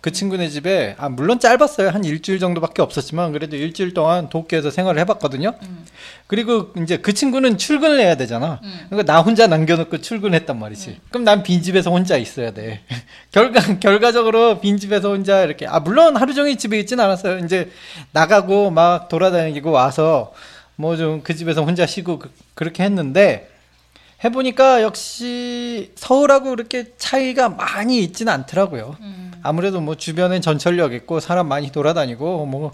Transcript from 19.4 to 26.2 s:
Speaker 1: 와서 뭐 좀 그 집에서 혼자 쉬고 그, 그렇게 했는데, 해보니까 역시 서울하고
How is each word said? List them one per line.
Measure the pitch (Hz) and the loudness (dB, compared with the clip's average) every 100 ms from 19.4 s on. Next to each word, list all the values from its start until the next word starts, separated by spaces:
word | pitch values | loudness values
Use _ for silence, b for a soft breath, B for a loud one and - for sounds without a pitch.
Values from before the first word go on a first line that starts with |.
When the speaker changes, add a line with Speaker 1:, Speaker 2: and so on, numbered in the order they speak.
| 160 147 147 | 0 -2 0
Speaker 1:
와서 | 147 131 131 160 151 107 - B B B - | 2 2 2 2 2 0 -10 B B B -8
뭐 | 156 165 | -4 -2
좀 | 160 156 | -2 -4
그 | 147 160 | -6 -6
집에서 | 165 160 | -2 -2
혼자 | 151 175 170 | 0 0 0
쉬고 | - 175 160 | -2 -6 -8
그, | - _ _ - | -10 _ _ -8
그렇게 | 165 165 | -8 -2
했는데, | 190 196 143 143 202 107 - _ _ _ _ _ b b 233 | -2 -2 0 4 4 4 -6 _ _ _ _ _ b b -4
해보니까 | 247 254 247 262 247 | -2 -2 4 6 6
역시 | 220 208 - - 240 240 247 240 240 233 - - | 2 -2 -12 -10 -8 -8 -8 -8 -8 -8 -10 -10
서울하고 | - 262 | 0 2